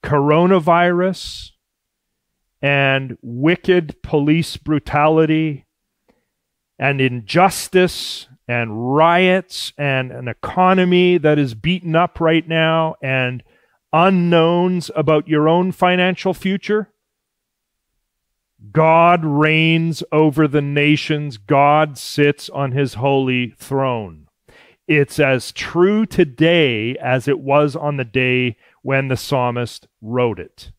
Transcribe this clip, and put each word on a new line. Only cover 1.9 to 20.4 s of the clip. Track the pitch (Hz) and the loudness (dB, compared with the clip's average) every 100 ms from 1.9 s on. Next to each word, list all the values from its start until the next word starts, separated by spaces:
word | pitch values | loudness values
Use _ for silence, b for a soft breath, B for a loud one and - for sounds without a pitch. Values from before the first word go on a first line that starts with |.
| _ _ _ _ _ _ _ | _ _ _ _ _ _ _
and | 143 143 139 135 131 - | -2 0 0 -2 -4 -12
wicked | 117 120 147 175 - 180 156 - | -12 -2 0 0 2 0 0 -14
police | - 156 143 165 165 - | -4 -2 2 0 -2 -8
brutality | - 151 - 151 156 160 160 156 160 139 _ _ _ _ _ _ _ _ _ _ _ _ | -4 -4 -2 0 2 2 2 0 -2 -8 _ _ _ _ _ _ _ _ _ _ _ _
and | 135 139 | -4 0
injustice | 131 123 107 165 190 - - 185 180 - - - - - - | -2 -2 -4 2 2 0 -2 2 2 -2 -12 -14 -18 -20 -6
and | 120 113 107 120 143 | -4 -4 -6 -2 2
riots | 165 175 185 185 180 - - - | 4 4 2 0 -4 -14 -14 -6
and | 143 131 127 | -4 -4 -4
an | 127 123 | -10 -12
economy | 113 - - 185 190 180 180 180 180 | -10 -8 0 2 4 4 4 4 2
that | 151 151 | 2 2
is | 139 | 0
beaten | 113 156 185 180 160 | -4 -4 -4 -2 0
up | 175 - | 0 0
right | 165 165 160 | 0 0 0
now | 165 160 165 160 - | -2 0 0 -2 -4
and | 135 131 123 123 _ _ _ _ _ | -4 -2 -4 -6 _ _ _ _ _
unknowns | 156 180 190 175 170 165 175 180 180 - - | 2 4 4 4 4 4 2 0 -2 -4 -4
about | 147 156 - | 0 0 0
your | 151 151 | 0 2
own | 170 185 | 2 0
financial | - 180 180 180 180 190 | 0 0 2 0 -2 -4
future. | 180 190 190 - 208 202 _ _ _ _ _ _ _ _ _ _ _ _ _ _ _ _ _ 104 | -4 -4 -4 -2 -4 -4 _ _ _ _ _ _ _ _ _ _ _ _ _ _ _ _ _ -6
God | 151 160 165 170 175 | 0 4 6 6 4
reigns | 156 143 156 156 160 165 165 156 - | 0 0 2 4 2 2 0 -4 -2
over | 151 156 143 | 2 2 2